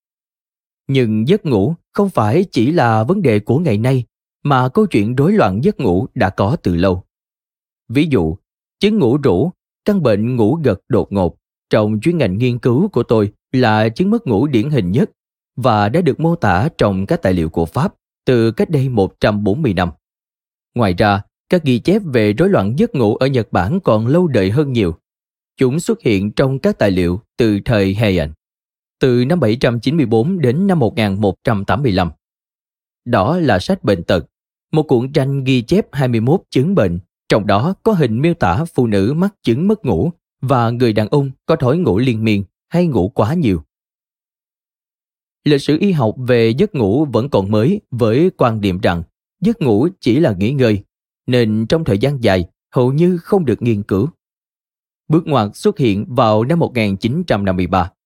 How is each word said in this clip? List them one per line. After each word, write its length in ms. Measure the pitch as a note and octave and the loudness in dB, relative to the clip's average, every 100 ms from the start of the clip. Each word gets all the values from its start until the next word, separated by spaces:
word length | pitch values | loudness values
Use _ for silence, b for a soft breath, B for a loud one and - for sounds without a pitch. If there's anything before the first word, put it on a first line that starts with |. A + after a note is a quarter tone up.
| _ _ _ _ _ _ _ _ - | _ _ _ _ _ _ _ _ -2
Nhưng 400 | C3+ A#2 G#2+ A#2+ | 0 0 0 0
giấc 180 | G#3 D#3 | 0 2
ngủ 300 | G#2+ A2+ E3+ _ | 0 0 -2 _
không 180 | - G3+ | -2 0
phải 360 | B2+ G#2+ D3 G3 | 0 2 0 0
chỉ 200 | - A#2 | 0 0
là 320 | E3+ A#2+ A2 | 2 2 2
vấn 180 | A2+ G3+ | 0 0
đề 180 | D3 G#2 | 2 0
của 200 | - A2+ | 0 0
ngày 180 | F3 G#2 | 0 0
nay, 260 | B2 C3+ A#2+ _ _ _ | 0 -2 -4 _ _ _
mà 260 | D3 C3 B2+ | 0 0 2
câu 160 | A3 G#3+ | 0 0
chuyện 300 | B2 G2+ B2+ | 0 0 0
rối 180 | D3+ | 2
loạn 300 | G#3 A2 F#2+ | 2 2 2
giấc 160 | F3 - | -2 -2
ngủ 280 | A#2 F2+ B2+ - | 0 0 -2 -2
đã 140 | F#2+ | -2
có 280 | - G2+ D#3+ | 0 -2 0
từ 120 | - E2+ | -2 0
lâu. 280 | F#2+ F#2 - _ _ _ _ _ _ _ - | 0 -2 -8 _ _ _ _ _ _ _ -4
Ví 180 | A#2+ E3 | -2 0
dụ, 260 | A#2+ D#2+ - _ _ _ _ | 0 -2 -6 _ _ _ _
chứng 200 | G#3 A3 | 0 2
ngủ 180 | A#2+ C#3+ | 2 2
rũ, 340 | C3+ F2+ E3 - _ _ - | 2 0 -2 -6 _ _ -2
căn 180 | G3+ | 0
bệnh 320 | C3 G2+ A2+ B2+ | 0 0 0 0
ngủ 240 | G#2+ E3 | 0 2
gật 160 | C3+ F#2 _ | -2 -2 _
đột 240 | G#2 - | -4 -2
ngột 260 | G2 F2 - _ _ _ | -2 -2 -4 _ _ _
trong 300 | A#2 G#2+ G#2+ | 0 2 0
chuyên 160 | D#3+ E3+ | -2 0
ngành 200 | A2 G2 | -2 0
nghiên 220 | B2 A#2+ | -2 0
cứu 280 | C3 A#2+ G3+ | 0 0 0
của 160 | B2 | -2
tôi 300 | A#2 A2+ G#2 - _ | 0 0 0 -6 _
là 380 | C3 A#2+ G#2+ A2+ | -2 2 2 0
chứng 200 | A2+ F#3+ | 0 -2
mất 180 | A#3 F3 | -2 0
ngủ 200 | G2+ D3+ | -2 0
điển 220 | A#2+ C#3 | 0 0
hình 220 | D3 F2 | -2 0
nhất 200 | A2+ A3 _ _ _ _ - | 0 -2 _ _ _ _ -4
và 340 | B2 G#2+ G#2 | 0 2 2
đã 120 | D#3 | 0
được 180 | D#3+ A#2 | 0 0
mô 160 | E3 E3+ | -2 0
tả 340 | G#2+ F2+ D3 - | 0 0 -2 0
trong 280 | G#2+ F#2+ G2 | 0 0 -2
các 160 | E3 | -2
tài 120 | F#2+ | 0
liệu 160 | F2+ D#2 | 0 -2
của 160 | - E2 | -2 -2
Pháp 280 | B2 F3+ - _ _ - | -2 -4 -6 _ _ 0
từ 260 | B2 A2+ | 2 0
cách 180 | A2 G3+ | 0 -2
đây 200 | D3+ C3+ | -2 0
một 300 | A2+ F#2 - | 0 -2 0
trăm 240 | B2 G#2 | -2 0
bốn 180 | G#2 B2 | -2 0
mươi 120 | C#3+ | -2
năm. 160 | F#2 F2 - _ _ _ _ _ _ _ B2 | -2 -4 -6 _ _ _ _ _ _ _ -2
Ngoài 180 | G#2+ | -2
ra, 280 | F2 G#2+ G2+ - _ _ | 2 2 0 -4 _ _
các 140 | F3+ | -2
ghi 160 | D3 A#2+ | 0 0
chép 220 | - G#3+ F3+ | 0 -2 0
về 280 | B2 G#2 | 0 0
rối 160 | G#2+ F#3+ | 2 2
loạn 240 | D#3 G2 C3+ | 2 0 -2
giấc 180 | A#3 C#3 | -2 0
ngủ 200 | G#2+ - | 0 0
ở 120 | C3+ | -2
Nhật 240 | B2+ G#2+ | -2 -2
Bản 280 | G2+ F2 F#3 | -2 -2 -2
còn 280 | - A2 A#2 | 0 0 2
lâu 200 | D#3+ F3+ | 0 2
đời 240 | A#2+ F#2+ | 0 0
hơn 220 | B2+ C#3+ | 0 -2
nhiều. 220 | A#2+ F2+ E2 _ _ _ _ _ - | -2 -2 -4 _ _ _ _ _ -2
Chúng 220 | B2+ D3+ | -2 0
xuất 220 | - G#3+ | -4 -4
hiện 300 | C3 G2 G#2 | -2 -2 -2
trong 280 | - C3+ C3 | -2 -2 0
các 180 | G3+ - | -4 0
tài 140 | G#2+ | 0
liệu 300 | F#2 F2 F#2+ - - | 0 -2 -4 -10 -2
từ 220 | A#2 G2+ - | 0 0 0
thời 280 | A2 G2 | 0 0
Heian, 380 | G2+ A2 F2+ D2+ - _ _ _ _ _ _ | 0 0 0 -4 -10 _ _ _ _ _ _
từ 260 | C3+ B2 B2+ | 0 2 0
năm 140 | F3+ | 0
bảy 160 | A2+ B2 | 0 0
trăm 240 | C3+ A#2 | 0 0
chín 180 | C3 E3 | -2 0
mươi 80 | A#2 | 0
bốn 360 | A2+ C#3 F#3+ | 0 0 -2
đến 260 | B2+ C#3+ G3 | -2 0 0
năm 120 | E3+ | 0
một 160 | A2 - | 0 0
nghìn 260 | G#2 G2 | -2 0
một 140 | G#2 - | -2 -2
trăm 220 | - G2+ G2 | -4 -4 -2
tám 180 | G2 | -2
mươi 80 | C#3 | 0
lăm. 200 | F#2 F2 - _ _ _ _ _ _ _ _ B2 | 0 -2 -6 _ _ _ _ _ _ _ _ -2
Đó 320 | A#2 G2+ F3+ | 0 0 0
là 220 | D3 F#2+ | 0 0
sách 240 | - F#3+ | -2 -4
Bệnh 200 | A#2+ F#2 | -2 -2
tật, 220 | - F#2 - _ _ _ _ | 0 -2 -4 _ _ _ _
một 120 | D#3 | -4
cuốn 280 | D3+ A#2+ C3+ | 0 0 0
tranh 300 | D3 C3+ C#3 | -2 -2 -2
ghi 180 | C3 C3 | 0 0
chép 260 | A2+ F#3 - | 2 0 0
hai 160 | C3+ B2+ | -4 -2
mươi 140 | A#2 | 0
mốt 200 | A#2 E3+ - | 0 0 0
chứng 260 | C3 D#3 F#3+ | -2 0 0
bệnh, 240 | F#2+ F2 - _ - | 0 -2 -10 _ -2
trong 180 | A#2+ G#2 | 0 2
đó 260 | G2+ D#3 F#3+ | 0 0 -2
có 100 | A3+ | -2
hình 280 | G3 B2+ A2 | 0 0 0
miêu 120 | E3 | 0
tả 320 | E3 F#2+ F#2 E3+ | 0 0 0 -2
phụ 140 | - A#2 | -2 0
nữ 260 | G2+ G2+ | 0 0
mắc 220 | D#3 G3 - | 0 -2 -2
chứng 240 | - A#2 G3 | -2 0 0
mất 180 | G#3+ C#3 | 0 -2
ngủ 260 | E2 D3 - _ _ | -2 -2 -6 _ _
và 280 | B2 B2+ A2+ | -2 0 0
người 240 | A#2+ B2 | 0 0
đàn 140 | A2 G#2+ | 0 0
ông 240 | D3 C#3 - - | -2 -2 -6 -4
có 100 | E3 | 0
thói 220 | B2+ E3 | 0 0
ngủ 200 | D3 F#2 | 0 0
liên 260 | C3 A2 | 0 0
miên 200 | A2+ G#2 G2 _ _ | 0 0 -4 _ _
hay 180 | E3+ F3 | -2 0
ngủ 220 | A2+ F#2+ | 0 -2
quá 240 | - A2 | -2 -2
nhiều. 280 | F3 C3 F2 - _ _ _ _ _ _ _ _ _ _ _ _ _ _ _ _ _ | 0 0 -2 -6 _ _ _ _ _ _ _ _ _ _ _ _ _ _ _ _ _
Lịch 180 | D3+ C#3+ | 0 2
sử 160 | - D3 | 2 0
y 120 | G3+ | 2
học 240 | D#3+ A2+ G#2 | 2 0 -2
về 320 | B2 A#2+ A2+ | 0 2 2
giấc 260 | C3 G#3 D3 | 2 -2 0
ngủ 300 | G2+ B2 D3+ | 0 0 0
vẫn 240 | A2+ - | -2 0
còn 220 | G2+ G2 | -2 0
mới 300 | G#2+ B2+ - - | 0 0 -2 -6
với 400 | A#2 A2+ B2 F#3 - | -2 0 2 0 0
quan 240 | B2+ A2 | -2 0
điểm 180 | G2 F2+ | -2 -2
rằng 240 | A2 F2 E2 _ _ _ | -2 -2 -8 _ _ _
giấc 200 | G3 A3+ | -4 -2
ngủ 260 | C#3+ G#2 E3 - | 0 2 0 -2
chỉ 200 | - A#2+ | -2 0
là 140 | E3 | 0
nghỉ 180 | F2+ G#2 | 0 -2
ngơi, 320 | C#3+ A#2+ G#2 - _ _ _ - | 0 0 0 -6 _ _ _ -2
nên 380 | B2 A2+ G#2+ A2 | 0 2 0 0
trong 140 | D#3+ | -2
thời 140 | D#3+ G2+ | 0 0
gian 260 | C3 C#3 | -2 0
dài 260 | A2+ F#2 E2+ _ _ | 0 0 -2 _ _
hầu 220 | C#3 B2 | 0 0
như 240 | C#3+ F3 F3 | 2 0 0
không 280 | - G3+ C3+ | 0 0 0
được 160 | G#2 | -2
nghiên 220 | A#2 G#2 | -2 -2
cứu. 260 | - G2 C#3+ - _ _ _ _ _ _ _ _ - | -2 -2 -2 -6 _ _ _ _ _ _ _ _ -2
Bước 200 | D#3+ D#3+ | -2 0
ngoặt 280 | C3+ G#2 - | -2 -2 -2
xuất 220 | G#3 G3+ | -4 0
hiện 280 | B2 G2 - | -2 -2 -4
vào 360 | B2 A2+ G#2+ | 0 2 2
năm 160 | A#2+ E3+ | 0 0
một 140 | A#2+ | 0
nghìn 240 | B2 G#2+ G2 | -2 -2 -2
chín 260 | A#2 D3+ - | -4 -4 -2
trăm 180 | G#2 G2 | -2 -2
năm 100 | F2+ | -2
mươi 120 | F2 | -2
ba, 240 | F#2 F2 - | -2 -4 -10